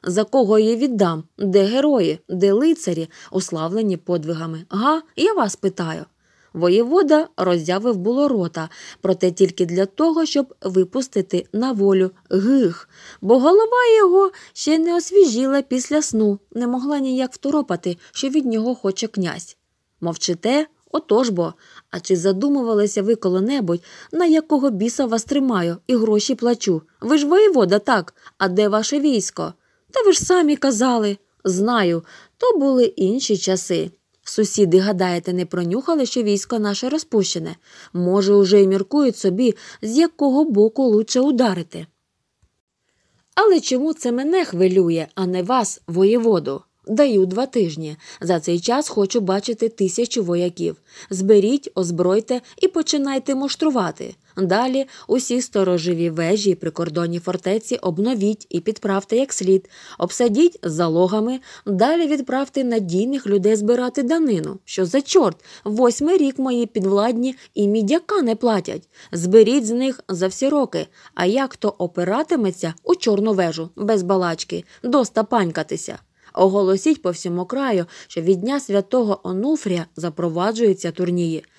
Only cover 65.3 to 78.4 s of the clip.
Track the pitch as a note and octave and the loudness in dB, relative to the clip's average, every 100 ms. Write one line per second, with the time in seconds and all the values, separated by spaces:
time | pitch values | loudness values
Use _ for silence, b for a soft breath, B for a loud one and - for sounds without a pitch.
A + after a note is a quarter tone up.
65.3 | - B B G#3 G#3+ B3 A#3 D4 F#4 C4+ | -2 B B -6 2 2 2 0 2 0
66.3 | C4 C4 A#3+ A3+ G#3+ F#3 G3+ A3 A#3 B3+ | -2 -4 -2 -2 -2 0 2 0 -2 -4
67.3 | B3+ B - G3+ A3 G3+ E4 - G#4 A#3+ | -6 B -2 0 0 0 -2 -2 -2 0
68.3 | A3 A#3+ G3+ - - - B B E3+ F3+ | 0 0 0 -4 -10 -14 B B -6 4
69.3 | A3 A3 C#4 G#3+ A#3+ C4 B3+ - F3 F#3+ | 6 6 4 0 -2 -2 -6 -8 -4 -4
70.3 | F#3+ C4+ D4 B3 E3 D#3+ b b - F3+ | -2 -2 0 -2 -4 -8 b b -4 -2
71.3 | B3 C4+ - G#3 - F3 F3+ F3 A#3 D#4 | 0 -4 -4 -6 -4 -6 -4 -4 -2 -2
72.3 | D#4 G3 - E3 E3 - F4+ A#3 G3+ G#3+ | -2 -2 -4 -8 -6 -4 -2 0 0 0
73.3 | F#3+ E3+ D#3+ E3 - G#3 G#3+ F3+ F#3+ F3 | 0 -2 -4 -10 -6 -2 -2 0 0 0
74.3 | E3 - F3 b b B3 C4+ A3 A3 G#3+ | -4 -8 -12 b b -2 0 0 -2 0
75.3 | A#3+ F3 D#3+ D#3 D#3 - - _ b b | 0 0 -4 -6 -8 -10 -16 _ b b
76.3 | - F#3+ G3+ F#3+ F#3+ D#4 D4+ F#3 E3+ F3+ | 2 2 4 2 2 0 0 -2 -6 -6
77.3 | F3 F3+ C4 C4+ F#3+ E3+ B B E3+ E3 | -6 -6 -6 -2 -2 -4 B B -4 0
78.3 | F#3+ | 0